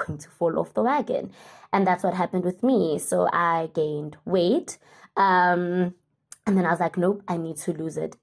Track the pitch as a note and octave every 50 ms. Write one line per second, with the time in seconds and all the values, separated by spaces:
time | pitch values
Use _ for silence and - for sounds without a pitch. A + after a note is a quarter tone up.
0 | - - D3+ C#3+ - - - - E3+ E3 - E3 E3+ - - G#3+ A3 B3 C#4+ C#4+
1 | - - - - - F#3+ - - - - - - - - - G3 G3 F#3 F3+ -
2 | - F#3 F3 F#3 F3 - - F#3 E3+ F3+ F#3 - - C4 C4 G3+ F3 D#3+ D3 -
3 | - - F3+ F3+ F3+ - - E3+ F3 E3+ E3+ E3 E3 D#3+ - E3 D#3 D3+ D3+ D3
4 | D3+ D3+ D#3 - _ - F#3 F#3 E3+ F3+ B3+ F#4 - - - - _ - - -
5 | - - _ - G3 F#3+ F#3 F3+ F3+ F3+ F3 F3 F3+ F3 F3+ F3+ F3+ F3+ - -
6 | _ _ _ _ _ _ - - _ G#3+ G3 F#3+ F3+ E3 E3+ E3 F3 E3 - F#3
7 | F3 F#3+ G#3 G3+ - - F3 E3+ E3 D#3+ D#3+ - - - D#3+ D3+ D#3+ D#3+ D#3 D#3
8 | D#3+ D#3 - -